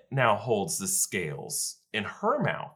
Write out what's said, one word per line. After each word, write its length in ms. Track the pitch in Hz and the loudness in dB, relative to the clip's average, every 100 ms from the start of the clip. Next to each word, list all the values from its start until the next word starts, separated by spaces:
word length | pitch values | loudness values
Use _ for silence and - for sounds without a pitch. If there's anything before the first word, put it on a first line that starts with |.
| _ | _
now 260 | 135 120 104 | 2 4 4
holds 440 | 113 104 90 - | 2 2 2 -2
the 80 | 95 | -2
scales 880 | - - 101 80 71 - - - - _ | -2 -2 -2 -4 -6 -8 -6 -6 -8 _
in 100 | 107 | -6
her 380 | 107 - 208 285 | -6 -2 0 2
mouth 300 | 143 76 - | 0 -2 -6